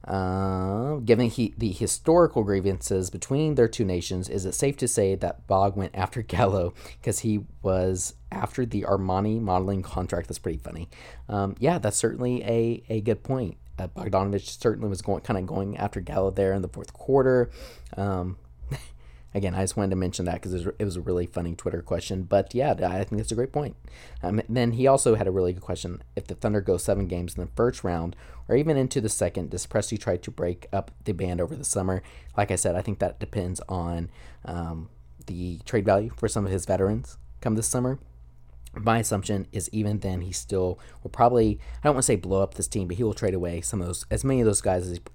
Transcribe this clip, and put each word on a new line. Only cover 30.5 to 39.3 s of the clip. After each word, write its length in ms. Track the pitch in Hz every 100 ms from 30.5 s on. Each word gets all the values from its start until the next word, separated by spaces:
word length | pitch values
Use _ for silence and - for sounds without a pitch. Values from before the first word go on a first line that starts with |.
| 90 -
up 180 | 98 - - -
the 80 |
band 260 | 90 92 87
over 160 | 85 -
the 80 |
summer? 400 | - 101 92 92 - - - -
Like 160 | 104
I 40 | 92
said, 200 | 98 87
I 60 |
think 180 | - 80
that 200 | 92 -
depends 420 | - 107 90 90 -
on, 400 | 92 85 85 90 - - -
um, 460 | - 85 82 82 85 - - - -
the 340 | 90 90 85 -
trade 200 | 113 98
value 260 | 98 113 -
for 100 | 110
some 180 | 113 98
of 60 |
his 140 | 95 -
veterans 520 | 92 95 110 - - - -
come 160 | 123 110
this 120 | 110
summer. 320 | 127 127 139 - - - - - - -
My 260 | - 110 113
assumption 480 | 107 101 98